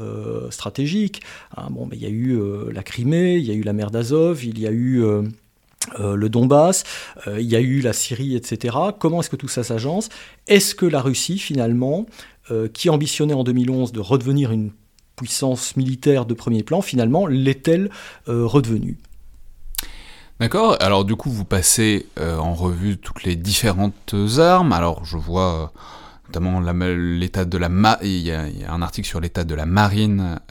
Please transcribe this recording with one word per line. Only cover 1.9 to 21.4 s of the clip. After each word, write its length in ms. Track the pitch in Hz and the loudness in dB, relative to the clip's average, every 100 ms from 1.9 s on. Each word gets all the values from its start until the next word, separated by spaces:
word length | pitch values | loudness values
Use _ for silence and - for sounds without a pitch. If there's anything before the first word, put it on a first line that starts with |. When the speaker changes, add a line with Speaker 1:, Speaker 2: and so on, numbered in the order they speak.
| 113 | -8
Speaker 1:
il 60 | |
y 40 | 107 | -6
a 40 | |
eu, 220 | 110 127 | -2 0
euh, 360 | 120 101 101 113 | 0 -2 -4 -8
la 100 | 110 | -8
Crimée, 540 | - - 123 165 180 175 | -8 -4 0 2 2 2
il 80 | |
y 80 | 123 | 0
a 20 | |
eu 80 | 107 | -2
la 100 | 107 | -2
mer 200 | 104 104 | -2 -2
d'Azov, 520 | 113 117 151 165 160 | -2 0 2 2 0
il 140 | 120 110 | -4 -4
y 80 | 110 | -2
a 60 | |
eu, 320 | 113 127 127 | 0 2 2
euh, 180 | 110 104 107 110 _ _ _ - - - | 2 2 -2 -6 _ _ _ -10 -8 -4
euh, 160 | 104 101 | -2 0
le 120 | 107 | 0
Donbass, 540 | 117 131 143 165 190 - - - - - | 4 6 8 6 4 -4 -10 -14 -14 -8
euh, 120 | 104 | -4
il 60 | 117 | 2
y 60 | |
a 60 | 113 | 2
eu 200 | 127 139 | 4 2
la 120 | 123 | 0
Syrie, 420 | - - 120 135 | 0 -4 -4 -2
et 80 | 123 | -4
cetera. 500 | - 113 120 127 190 | -4 -4 -2 0 0
Comment 280 | 202 160 170 | 0 0 0
est-ce 100 | 156 | -2
que 60 | - | -6
tout 120 | 139 | -6
ça 140 | - | -4
s'agence ? 460 | 117 113 131 180 220 - - - - | -2 -2 -2 -4 -4 -10 -20 -10 4
Est-ce 260 | 202 - | 4 4
que 120 | - 175 | 2 2
la 140 | 151 | 2
Russie, 380 | 131 123 - 190 | 2 0 -2 -4
finalement, 680 | - 139 117 120 127 160 226 - - _ - | -4 -2 2 2 0 -2 -4 -12 -20 _ -6
euh, 180 | 113 110 | -4 -4
qui 220 | - 175 | -2 2
ambitionnait 440 | 151 147 - 151 | 2 0 0 0
en 100 | 143 | 2
deux 80 | 123 | 2
mille 180 | 123 123 | 2 2
onze 220 | 131 123 | 0 -2
de 80 | 107 | -4
redevenir 500 | 98 135 120 143 131 | 0 0 2 0 0
une 220 | 110 107 - _ _ _ | 0 -4 -8 _ _ _
puissance 600 | - 120 - 135 123 - - | -12 -8 -2 -2 -2 -2 -2
militaire 500 | 131 127 147 135 113 | -2 0 2 2 2
de 80 | |
premier 300 | 113 - 113 | -4 -2 -2
plan, 180 | 107 165 | 0 -2
finalement, 440 | 196 127 117 151 190 | 0 2 2 2 2
l'est-elle, 600 | 131 135 135 - 170 196 - - - - | 2 2 2 2 2 2 -6 -18 -12 -4
euh, 180 | 120 117 | 0 2
redevenue ? 520 | 143 117 110 92 - - - - - - - - - - - - - - - | 2 2 0 -2 -8 -14 -20 -20 -20 -20 -16 -12 -10 -10 -14 -20 -20 -16 -4
Speaker 2:
D'accord, 360 | 117 196 226 - | -2 2 2 4
alors 240 | 95 98 | 4 4
du 100 | 98 | 2
coup 160 | 110 143 | -2 -4
vous 140 | 113 | -6